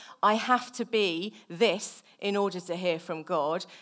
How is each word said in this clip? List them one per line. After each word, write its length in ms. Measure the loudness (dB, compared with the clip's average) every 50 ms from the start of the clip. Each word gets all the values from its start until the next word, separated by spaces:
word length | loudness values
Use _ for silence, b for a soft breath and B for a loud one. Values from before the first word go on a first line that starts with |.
| B B B B 2
"I 120 | 4 4
have 360 | 4 4 2 2 2 2 -4 -6
to 120 | -6 -6
be 480 | 0 2 2 2 2 0 -2 -4 -6 B B B B
this 540 | 0 2 4 4 4 2 -2 -8 -8 -12 b b b b
in 160 | -4 -2 0
order 240 | 2 0 0 -2 -4
to 160 | -6 -6 -6
hear 220 | -2 0 0 0 -2
from 260 | -4 -8 -8 -8 -6
God." 420 | -2 -2 0 0 0 -2 -2 -4 B B B